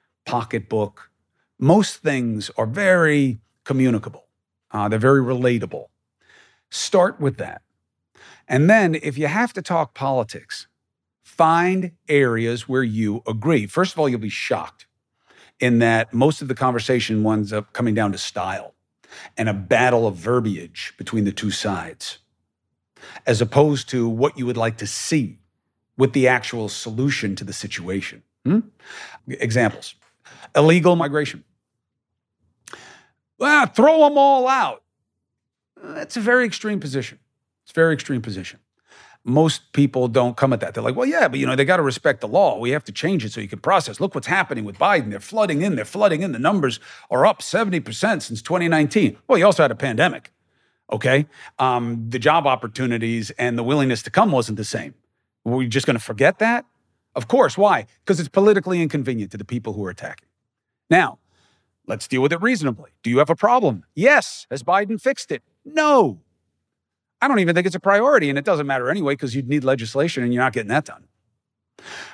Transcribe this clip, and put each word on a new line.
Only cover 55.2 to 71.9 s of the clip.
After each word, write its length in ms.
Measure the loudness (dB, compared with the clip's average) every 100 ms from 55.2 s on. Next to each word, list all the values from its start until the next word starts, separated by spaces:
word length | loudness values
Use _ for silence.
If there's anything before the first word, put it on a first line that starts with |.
| _ _
Were 140 | -4 -4
we 100 | -2
just 180 | -2 0
gonna 140 | -2
forget 400 | -4 2 2 2
that? 260 | 0 0 -6 _ _ _ _
Of 140 | -12 0
course. 300 | 2 4 4
Why? 300 | 2 2 -2 _ -4
'Cause 160 | -2
it's 80 | 0
politically 520 | 2 4 4 0 -2
inconvenient 500 | -2 -2 -4 -4 -6
to 60 | -10
the 60 |
people 300 | -8 -8 -8
who 100 | -8 -10
are 40 |
attacking. 400 | -10 -14 -16 _ _ _ _ _ _ _
Now, 280 | 2 2 -6 _ _ _ _ _ _ -10
let's 220 | -8 -4
deal 140 | 0
with 100 | 0
it 100 | 0
reasonably. 500 | 0 0 -2 -6 -14 _
Do 60 | 0
you 80 | 2
have 140 | 2
a 40 | 2
problem? 480 | 4 4 2 -2 -10
Yes. 520 | 0 4 4 2 -12 -12
Has 120 | -8
Biden 380 | 0 0 0 -4
fixed 300 | -4 -4 -8
it? 120 | -10 _ _ -6
No. 560 | 0 4 4 4 -2 _ _ _ _ _ _ _ _ _ _
I 80 | 0
don't 120 | 2
even 160 | 2 2
think 100 | 0
it's 100 | -2
a 40 |
priority, 500 | 2 4 4 4 2
and 80 | -2
it 80 | 0
doesn't 220 | -2 0
matter 240 | -2 -2
anyway 240 | -2 -2 -2
'cause 180 | -4
you'd 140 | -6 -2
need 160 | -2
legislation 580 | 0 -2 -2 -2 -2 -2
and 80 | -2
you're 120 | 0
not 100 | 0
getting 160 | -2 -2
that 160 | -4 -4
done. 220 | -18 _ _ _ _ _ _ _ _ -20